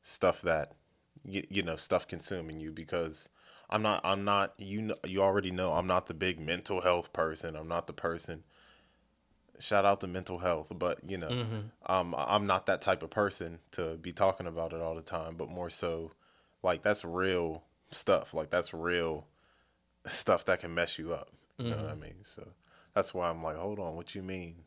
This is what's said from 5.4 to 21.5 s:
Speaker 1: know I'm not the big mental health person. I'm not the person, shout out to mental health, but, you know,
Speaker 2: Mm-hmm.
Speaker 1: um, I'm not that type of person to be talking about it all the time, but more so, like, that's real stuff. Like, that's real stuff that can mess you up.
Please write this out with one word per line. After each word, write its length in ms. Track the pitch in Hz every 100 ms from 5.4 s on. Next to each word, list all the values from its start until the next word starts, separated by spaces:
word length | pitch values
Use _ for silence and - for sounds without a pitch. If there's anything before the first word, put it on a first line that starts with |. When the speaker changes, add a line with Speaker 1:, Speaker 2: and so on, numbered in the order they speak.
| 92
Speaker 1:
know 220 | 90 92
I'm 120 | 80 92
not 200 | 90 -
the 80 |
big 260 | 80 92 82
mental 400 | 78 87 - 95
health 320 | 90 87 82
person. 440 | - 80 80 82 78
I'm 120 | 80
not 180 | 85 -
the 60 |
person, 500 | 76 85 85 - 82 - _ - - _ _ _ _ _ _ _ -
shout 260 | - 101
out 160 | 98 98
to 60 | 92
mental 320 | 92 92 87
health, 340 | 90 82 78
but, 240 | 90 87 - 87
you 120 | 95
know, 100 | 82
Speaker 2:
Mm-hmm. 640 | 123 113 110 110 _ -
Speaker 1:
um, 220 | 92 87 71
I'm 300 | 69 104 101
not 180 | 95 -
that 140 | 92
type 220 | - 92
of 80 | 80
person 480 | - 101 - 85 82 _
to 240 | - 82 82
be 160 | 90
talking 340 | 85 95 95 87
about 260 | 82 82
it 80 | 82
all 140 | 82
the 80 | 82
time, 320 | 80 87 80 85
but 140 | 76
more 180 | 87 87
so, 440 | - 87 82 82 - _ _ _ _
like, 180 | 92 85
that's 220 | 104 104
real 600 | 85 87 95 90 82 82 _ _ _
stuff. 420 | - - 92 -
Like, 160 | 78 76
that's 240 | 87 82
real 540 | 80 85 87 82 76 - _ _ _ _ _ _ _ -
stuff 400 | - - 90 -
that 140 | 90
can 140 | 85
mess 240 | 85 85 -
you 140 | 80
up. 160 | 80 - _ _